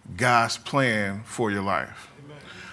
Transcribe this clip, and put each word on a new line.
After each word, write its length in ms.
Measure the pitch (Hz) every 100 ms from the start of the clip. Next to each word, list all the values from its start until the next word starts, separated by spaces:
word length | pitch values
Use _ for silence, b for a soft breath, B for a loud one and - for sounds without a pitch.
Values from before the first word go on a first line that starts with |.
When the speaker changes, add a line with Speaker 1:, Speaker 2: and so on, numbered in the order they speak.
| - 90
Speaker 1:
God's 400 | 123 120 113 -
plan 640 | - 143 127 107 98 101
for 260 | 113 - 110
your 100 | 101
life. 460 | 98 82 62 - - -
Speaker 2:
Amen. 140 | - - - B B